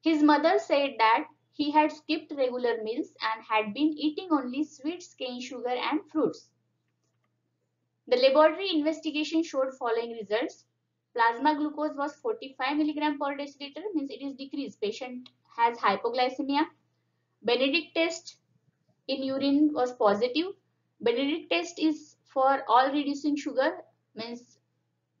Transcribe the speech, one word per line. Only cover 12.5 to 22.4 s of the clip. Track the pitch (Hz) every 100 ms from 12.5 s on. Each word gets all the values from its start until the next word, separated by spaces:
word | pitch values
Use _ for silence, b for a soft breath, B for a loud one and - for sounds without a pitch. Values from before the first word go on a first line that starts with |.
| - 262 294
milligram | 302 294 302 285
per | 285 277
deciliter, | 285 - 285 302 403
means | 339 277
it | -
is | 277 262
decreased. | 277 294 240 -
Patient | 202 214 254 247 - _ _ -
has | 233 233
hypoglycemia. | 220 196 233 240 254 262 269 285 330 _ _ _ _ _ _ _
Benedict | 214 240 269 330 311 339
test | 330 330 - - _ _ _ _ _ _ -
in | 269
urine | 262 269 277 285 302
was | 294 254
positive. | 247 214 202 247 269 370 403 _ _ _ _
Benedict | 233 240 277 330 -
test | 339 339 -
is | 311 302 - _ _
for | 269